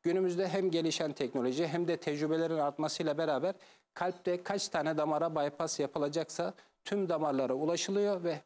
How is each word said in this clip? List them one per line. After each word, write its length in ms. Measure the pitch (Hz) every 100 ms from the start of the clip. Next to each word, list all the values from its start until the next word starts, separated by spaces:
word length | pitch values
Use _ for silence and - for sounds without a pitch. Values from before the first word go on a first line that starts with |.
günümüzde 440 | 175 175 185 175 190
hem 240 | 190 185
gelişen 400 | 165 165 151 160
teknoloji 560 | 139 131 135 123 131 165
hem 200 | 170 175
de 100 | 165
tecrübelerin 600 | - 147 156 160 165 160
artmasıyla 600 | 143 139 156 - 160 147
beraber 380 | 160 135 170 190 - - _
kalpte 500 | - 180 180 - 175
kaç 260 | 180 202 -
tane 280 | 170 151 156
damara 380 | 151 151 165 156
bypass 440 | 147 147 160 -
yapılacaksa 720 | 143 160 147 156 156 - 175 - - _
tüm 260 | - 202 185
damarlara 440 | 160 156 135 127
ulaşılıyor 720 | 131 156 170 - 196 202 190
ve 160 | 170 151